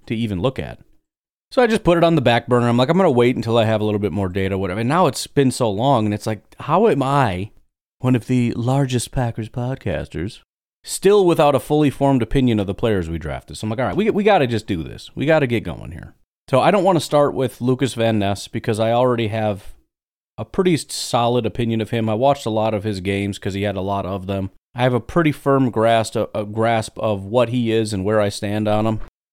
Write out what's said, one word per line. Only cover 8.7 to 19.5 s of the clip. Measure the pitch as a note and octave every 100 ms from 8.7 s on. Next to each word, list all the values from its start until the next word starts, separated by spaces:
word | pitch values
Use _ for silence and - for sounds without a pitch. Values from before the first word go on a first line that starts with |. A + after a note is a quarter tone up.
| C3+ C3+ B2 -
Packers | - A#2+ A2 A2
podcasters, | - B2 C3 - D2 - D#2+ F#2+ - _ _ _ _
still | - - G3 G#3
without | F3+ D#3+ D3
a | C3+
fully | - D3+ D3
formed | - C#3 C3+
opinion | A2+ C#3+ B2+ G#2+
of | G2
the |
players | F#2+ A#2 G2+ E2
we | E2
drafted? | D2+ C2 - D2+
So | G#2+
I'm |
like, | A#2
"All | A#2
right, | A2
we, | G#3+
we | F3
gotta | G#3 F#3+ B2+
just | A2+ -
do | F2+
this. | C2 - -
We | - C3
gotta | D#3 C3+
get | A#2
going | F2 D2 G#1
here." | F2 F#2+ - _ _ -
So | B2+
I | C3
don't | G3
wanna | F3+ E3+
start | - D3 C#3+
with | - B2+ -
Lucas | B2 B2+ C3
Van | A#2 A2+ A2
Ness | G2 G2+ -
because | A#2 A#2+ G#2+
I | A2+
already | A#2+ B2+ A#2+ A2
have | A2+ G#2+